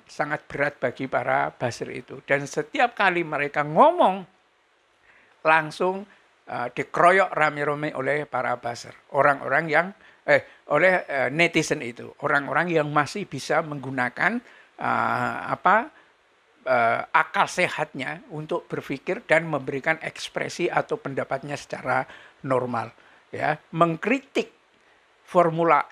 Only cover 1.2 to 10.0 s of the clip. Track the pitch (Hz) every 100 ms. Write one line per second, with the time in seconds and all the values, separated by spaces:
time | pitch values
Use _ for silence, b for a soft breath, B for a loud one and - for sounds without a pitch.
1.2 | 127 135 143 - 127 - 127 127 - 127
2.2 | - 143 143 - 147 294 240 - 196 175
3.2 | 160 147 143 151 147 160 294 349 233 190
4.2 | 180 _ _ _ _ _ _ _ b b
5.2 | b b 160 160 156 - 185 190 202 b
6.2 | b _ - 120 123 - 131 147 170 190
7.2 | 185 - 151 147 147 147 151 135 135 147
8.2 | 147 123 123 123 123 117 - - - 143
9.2 | 143 139 127 139 160 147 180 -